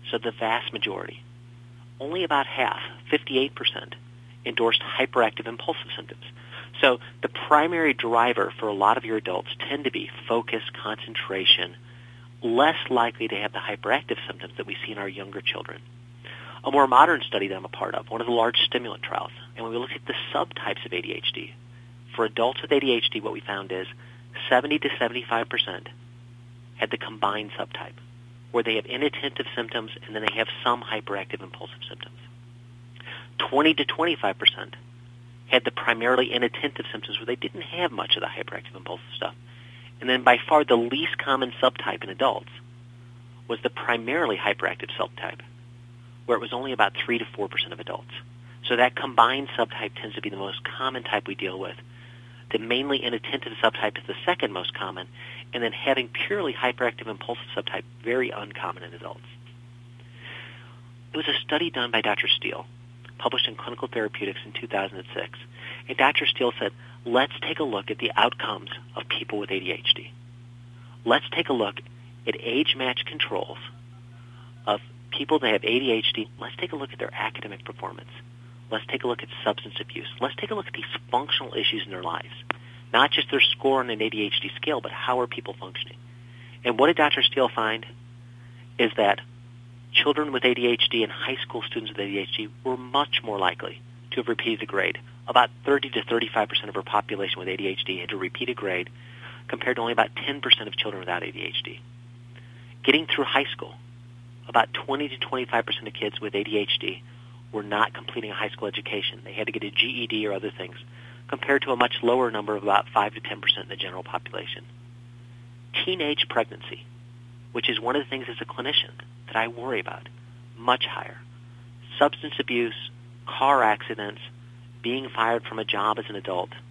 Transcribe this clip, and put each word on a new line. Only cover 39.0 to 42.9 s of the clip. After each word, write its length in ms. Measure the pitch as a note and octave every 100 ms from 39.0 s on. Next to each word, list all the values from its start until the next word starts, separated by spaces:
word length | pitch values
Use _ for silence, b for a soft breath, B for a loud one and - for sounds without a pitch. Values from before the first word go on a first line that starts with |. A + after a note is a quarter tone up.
| -
stuff. 200 | - F2 - B B B B B -
And 100 | C3
then 140 | B2+
by 140 | B2+ A#2+ -
far 160 | D3+
the 120 | C3+ A#2+
least 400 | A#2 C3+ E3 -
common 360 | C#3+ C3 B2+ A#2+
subtype 400 | B2+ - - G2
in 80 | G2
adults 400 | F#2 C3 G2+ - - - - -